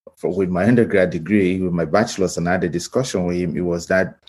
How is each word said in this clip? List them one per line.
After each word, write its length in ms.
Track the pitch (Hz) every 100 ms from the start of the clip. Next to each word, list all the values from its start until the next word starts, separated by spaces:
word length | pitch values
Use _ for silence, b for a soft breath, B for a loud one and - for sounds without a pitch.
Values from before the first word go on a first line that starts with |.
| - _
from, 180 | 82
with 140 | 90 92
my 160 | 87
undergrad 460 | 101 120 113 98 90
degree, 500 | 82 80 104 90 95
with 120 | 92
my 120 | 85
bachelor's, 520 | 80 98 113 - 90 -
and 120 | 85
I 40 |
had 120 | 92
a 40 | 87
discussion 560 | 85 - 120 139 95
with 120 | 87 87
him, 200 | 87 -
it 60 |
was 240 | 87 85 85
that, 320 | 92 95 -